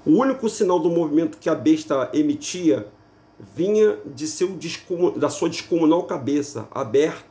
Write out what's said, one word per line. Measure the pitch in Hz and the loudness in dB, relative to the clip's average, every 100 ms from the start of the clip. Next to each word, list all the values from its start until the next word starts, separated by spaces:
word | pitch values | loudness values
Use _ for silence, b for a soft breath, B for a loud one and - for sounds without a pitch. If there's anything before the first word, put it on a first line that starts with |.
| 151 | 2
O | |
único | 185 269 - 220 | 4 4 0 -2
sinal | - 190 180 | 0 2 2
do | 175 | 2
movimento | 170 156 151 160 - | 0 2 0 0 -2
que | 170 | -4
a | 156 | 0
besta | 151 156 - 139 123 | 2 2 2 -2 0
emitia | 151 147 143 - 180 165 123 104 - _ _ _ - 104 | 0 0 -2 -6 -2 2 2 -2 -18 _ _ _ -20 -12
vinha | - 190 214 208 208 143 | -4 0 4 4 2 -8
de | 127 156 | -10 -6
seu | - 185 | -2 -4
descomu-, | 180 170 - - 175 180 - | -4 -10 -10 -6 0 0 0
da | 139 | -4
sua | - 170 | -2 -4
descomunal | - - 165 156 170 | -4 -2 2 4 2
cabeça, | 175 165 120 143 - 113 107 | 0 -6 -2 -2 -4 -10 -10
aberta, | 123 123 135 160 - - | -8 0 2 2 -2 -16